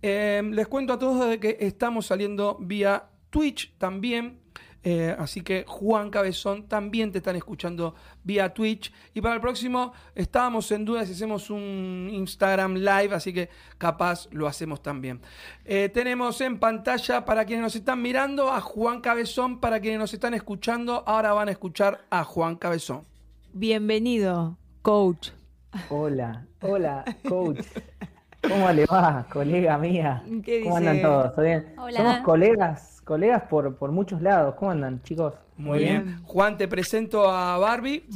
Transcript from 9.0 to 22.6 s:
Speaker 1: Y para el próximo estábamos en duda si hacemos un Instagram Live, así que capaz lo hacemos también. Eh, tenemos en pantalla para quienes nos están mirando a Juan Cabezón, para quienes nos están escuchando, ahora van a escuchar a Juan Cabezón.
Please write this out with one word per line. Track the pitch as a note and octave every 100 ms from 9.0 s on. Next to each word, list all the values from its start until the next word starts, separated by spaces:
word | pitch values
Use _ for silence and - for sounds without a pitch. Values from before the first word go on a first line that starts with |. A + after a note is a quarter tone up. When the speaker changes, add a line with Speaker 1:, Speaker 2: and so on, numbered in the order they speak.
| - -
Speaker 1:
Y |
para | A3
el | A#3
próximo | A#3 B3 B3 B3 B3 - -
estábamos | - F3+ A#3+ B3 A3+ G#3
en | G#3 G#3+
duda | A#3 G3+
si |
hacemos | F3+ A3 G#3 G3+
un | G#3 G3+ F#3+ F#3 F#3 F3+
Instagram | G#3 F#3+ - G3 F#3+ F#3+ F#3
Live, | G3 G3 G3+ G3
así | E3+
que | F3+ F3 - - -
capaz | E3+ E3 F3 F3 -
lo | D#3 D3
hacemos | C#3+ D#3+ C#3+
también. | - C#3+ C3 B2 - - - - -
Eh, | G3 G3+
tenemos | A3 B3 B3 A#3+ A#3
en | C4 A3+
pantalla | A3+ A3 A3+ B3 - A#3+ -
para | A3 G#3+
quienes | A3+
nos | A3+ A3+
están | G3+ B3+
mirando | A#3+ B3+ C#4 C#4 C4+
a | C4
Juan | - - A#3 B3
Cabezón, | A#3+ A#3 A#3 - B3+ B3
para | A#3+ A3
quienes | G#3 A3
nos | A3
están | A3 A#3+ A#3
escuchando, | - G3 - A#3 A#3+ A#3+ -
ahora | A3 G#3+
van | G#3 G#3
a |
escuchar | F#3+ F#3 D#3 G3+ G3 -
a | F3+
Juan | D#3 - E3
Cabezón. | E3+